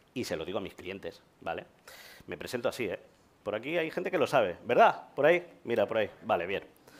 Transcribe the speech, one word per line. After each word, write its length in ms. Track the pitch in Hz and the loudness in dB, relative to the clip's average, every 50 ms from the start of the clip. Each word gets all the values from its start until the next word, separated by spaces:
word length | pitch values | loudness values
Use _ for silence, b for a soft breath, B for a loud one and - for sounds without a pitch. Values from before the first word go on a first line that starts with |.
| _ _ _ | _ _ _
y 120 | 131 113 | -8 -6
se 100 | - 92 | -4 -6
lo 100 | 76 80 | -6 -6
digo 140 | 82 95 107 | -6 -6 -6
a 20 | |
mis 140 | 98 90 - | -8 -8 -10
clientes, 480 | - 82 90 95 98 87 85 - - _ _ _ _ | -12 -12 -12 -12 -10 -10 -12 -14 -14 _ _ _ _
¿vale? 240 | - 87 82 87 - - _ _ _ B B B B B B B B - | -8 -8 -8 -8 -8 -12 _ _ _ B B B B B B B B -14
Me 100 | 87 82 | -12 -12
presento 320 | 87 87 - 123 113 120 | -10 -8 -6 -4 -2 -4
así, 160 | - - 120 | -2 -2 -4
¿eh? 140 | 95 92 - - - _ _ _ _ _ _ | -6 -6 -8 -10 -16 _ _ _ _ _ _
Por 140 | _ 107 101 | _ -6 -6
aquí 220 | 110 117 139 160 175 | -6 -6 -4 -4 -2
hay 120 | 160 160 | -4 -2
gente 220 | - - 180 196 | -4 -6 -4 -2
que 60 | - 175 | 0 0
lo 100 | 131 - | 2 4
sabe, 300 | - 139 110 92 85 - - | 4 2 2 2 0 -6 -4
¿verdad? 420 | 104 117 147 226 - - - - - - | 0 6 6 6 6 6 2 -6 -10 -2
¿Por 100 | - 139 | 2 4
ahí? 340 | 151 175 175 175 - - - _ | 6 6 4 2 -4 -14 -14 _
Mira, 240 | 117 117 110 101 98 | -2 0 2 2 2
por 100 | 113 110 | 2 0
ahí. 140 | 107 92 - - - | 0 0 -4 -8 -2
Vale, 220 | 110 107 90 85 | 0 0 0 0
bien. 160 | 90 98 90 - - - _ B B B B | -2 -4 -4 -6 -8 -14 _ B B B B